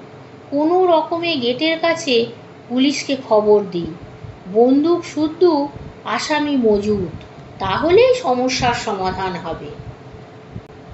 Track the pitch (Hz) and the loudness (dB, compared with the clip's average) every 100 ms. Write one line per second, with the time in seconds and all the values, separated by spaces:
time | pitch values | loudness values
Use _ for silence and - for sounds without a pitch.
0 | - - - - - 285 311 359 370 320 | -16 -20 -20 -20 -6 0 2 4 4 4
1 | 320 339 339 302 233 247 320 320 330 - | 2 -2 -2 0 -2 0 0 0 0 0
2 | 285 233 233 - - - - 247 285 269 | 0 0 0 -6 -20 -18 -4 0 2 0
3 | - 269 - 214 208 208 190 175 160 175 | -4 -4 2 4 6 4 2 -6 -6 -10
4 | - - - - 180 214 247 277 320 349 | -16 -18 -18 -16 -2 2 4 4 2 0
5 | - 294 311 320 359 294 285 - - - | -2 -4 -4 2 2 2 -2 -8 -18 -14
6 | - 233 - 294 294 277 220 208 208 202 | -6 -6 -2 -2 0 2 2 2 0 -2
7 | 170 - - - - - 190 214 311 392 | -4 -10 -18 -20 -18 -8 -4 -2 4 6
8 | 508 508 - 247 254 - 247 - 226 196 | 6 4 0 0 0 0 -2 -2 -4 -4
9 | 185 185 185 170 170 151 147 143 - - | -4 -4 -4 -6 -8 -10 -10 -14 -16 -18
10 | - - - - - - - - - | -18 -20 -20 -20 -18 -16 -16 -20 -2